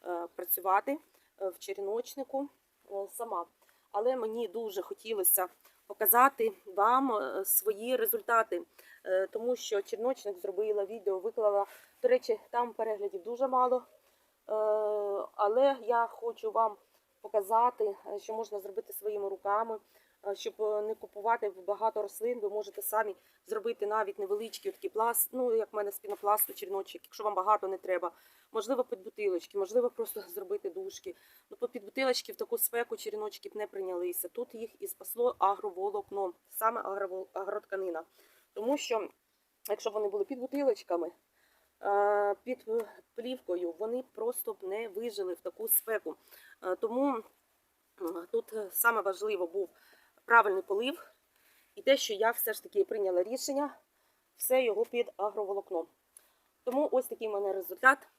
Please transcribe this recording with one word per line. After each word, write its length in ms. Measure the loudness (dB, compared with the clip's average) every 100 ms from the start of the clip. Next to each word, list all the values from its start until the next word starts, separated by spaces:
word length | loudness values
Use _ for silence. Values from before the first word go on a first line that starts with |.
| -4
е, 220 | -6 -6 -10
працювати, 600 | -4 -2 4 4 4 -4 _ _ _ _
е, 80 | -6
в 100 | -6
череночнику, 880 | -10 -6 -4 -4 -6 -8 -4 -4 -4 _ _ _ -8
е, 160 | -6 -6
сама. 340 | -8 -4 -4 -6 _ _ _ _
Але 240 | 0 0 0
мені 320 | -2 -2 -4
дуже 340 | -4 -4 -6
хотілося 680 | -6 -10 -6 0 2 2 0 _ _ _ -18
показати 640 | -2 4 8 8 6 0 0 -6
вам, 460 | 2 6 6 4
е, 340 | 0 0 -4 0
свої 500 | 2 2 -2 -2 0
результати, 680 | 0 -2 2 2 4 -2 -6 -20 -20 -14 0
е, 220 | 0 0
тому 280 | -2 -2 -2
що 260 | 0 -2
череночник 580 | -2 -2 -2 -2 -6 -6
зробила, 460 | -4 -2 0 0 -2
відео 340 | -2 -2 -2
виклала. 460 | -2 2 4 4 0 -6 -20 _
До 60 | 4
речі, 320 | 4 2 -4 -2
там 220 | -2 -2
переглядів 500 | -2 -2 -2 -4 -6
дуже 240 | -8 -2 2
мало, 300 | 4 4 2
е, 60 | -2 -20 _ _ _ _ -4 0 2 2 2 0 -2 -4 -6 0
але 420 | 2 6 4 2
я 260 | 0 2 0
хочу 440 | -4 -8 -4 -2
вам 260 | 2 2 0 _ _ _ _
показати, 760 | -2 0 4 4 4 2 -2 -2 -10
е, 120 | -10
що 140 | -8
можна 260 | -8 -6 -8
зробити 340 | -8 -10 -10
своїми 360 | -8 -6 -4 -4
руками, 500 | -4 0 0 0 -6 _ _ _ _ -6
е, 80 | -4
щоб, 260 | -6 -2
е, 200 | -2 0
не 140 | -2 -6
купувати 540 | -10 -4 0 2 0
багато 520 | -4 -4 0 0 0
рослин. 380 | -6 -4 -2 -2
Ви 100 | -2
можете 320 | -2 -6 -8
самі 340 | 0 0 0 -4 _ _ -6
зробити 400 | -4 -2 -2 0
навіть 320 | 0 0 -4
невеличкий 520 | -2 -2 -2 -6 -8
такий 180 | -6 -6
пласт, 400 | 0 2 2 0
ну, 240 | 0 2 2
як 180 | 0
в 20 | -2
мене 160 | -4
з 80 | -6
пінопласту 540 | -8 -2 2 4 2
череночок, 480 | -4 -6 -6 -6 -14
якщо 200 | -16 -4
вам 100 | -2
багато 340 | 0 4 4 2
не 100 | -4
треба. 340 | -2 0 -2 -6 -20 _ _
Можливо, 320 | -6 0 0
під 200 | 0 -6
бутилочки, 540 | -10 -2 0 0 -2 -4
можливо, 320 | 2 2 2
просто 320 | -2 -8 -8
зробити 480 | -10 -10 -6 -4 -4
дужки. 460 | -8 -10 -10 -14 -16 _ _ _
Ну, 80 | -8
по-, 100 | -6
під 180 | -6 -8
бутилочки 480 | 0 2 0 -4
в 20 | -10
таку 220 | -4 0
спеку 400 | 0 0 -4 -6
череночки 520 | -6 -6 -8 -8 -12
б 60 | -8
не 120 | -8
прийнялися. 600 | -6 -4 -4 -4 -4 -6
Тут 280 | -8 -8 -10
їх 260 | -12 _
і 60 | -12
спасло 480 | -12 -12 0 0 2
агроволокно, 960 | 2 2 -4 -4 -4 -4 -6 -4 -4 -6 _
саме 320 | 0 0 0
агрово-, 460 | -4 -4 -4 -6 -8
агротканина. 680 | -8 -6 -6 _ -6 -4 -6 -10 _ _ _ _
Тому 240 | -6 -2 -2
що, 320 | 0 -2 -2 _ _ _ _ _ -6
якщо 200 | -4 -2
б 40 |
вони 160 | -2 -2
були 140 | -2 -2
під 140 | -4
бутилочками, 720 | -4 2 2 2 -2 -2 -2 -8 _ _ _ _ _ _
е, 540 | 2 4 6 4 2 0
під, 200 | -4 -6 -2
е, 340 | -2 -2 -12 _ -10
плівкою, 560 | -8 -8 -4 -2 -2 -4
вони 240 | -4 -4 -6
просто 400 | -4 -4 -2 -8
б 100 | -8
не 240 | -6 -6 -6
вижили 460 | -6 -6 -4 -6
в 60 | -6
таку 280 | -8 -8 -2
спеку. 480 | -2 0 -4 -4 -12 _ -20 -20 -10
Е, 120 | -4 -2
тому, 420 | 0 2 2 0
е, 60 | -8 _ _ _ _ _ _ _ -6 -6 -2
тут, 220 | -4 -2
е, 160 | -8 -6
саме 300 | 2 2 4
важливо 460 | 0 -2 -2 -2 -2
був 220 | -2 -6 _ _ _ _ _ 8
правильний 360 | 8 8 2
полив 500 | 0 0 0 -4 -14 _ _ _ _ _ _ -2
і 40 |
те, 160 | 4 4
що 160 | 2
я 180 | 2 2
все 220 | 2 -2
ж 100 | -4
таки 200 | -2 2
прийняла 400 | 2 2 2 2
рішення 540 | 2 -2 -2 -2 -2 -6 _ _ _ _ _ _
все 260 | 2 4
його 220 | 4 0 0
під 260 | 0 -2 -2
агроволокно. 680 | -4 -2 -2 -4 -2 -6 -6 _ _ -20 _ _ _ _
Тому 260 | -2 0 2
ось 140 | 2 0
такий 220 | -6 -4
в 40 |
мене 220 | -2 0
результат. 440 | -2 -6 6 6 6 -2